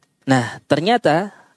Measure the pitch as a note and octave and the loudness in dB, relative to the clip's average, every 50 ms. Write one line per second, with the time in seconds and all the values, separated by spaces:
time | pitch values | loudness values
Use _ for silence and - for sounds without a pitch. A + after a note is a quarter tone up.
0 | _ _ _ _ _ C3+ C3+ B2+ A#2+ A2+ - - _ _ D3+ C#3+ D#3+ G#3 A#3+ A#3+ | _ _ _ _ _ 0 0 0 0 -4 -10 -16 _ _ -2 0 2 0 0 2
1 | - E3 D3 E3 G3+ G3+ - - _ _ _ | 2 0 0 0 -2 -6 -12 -20 _ _ _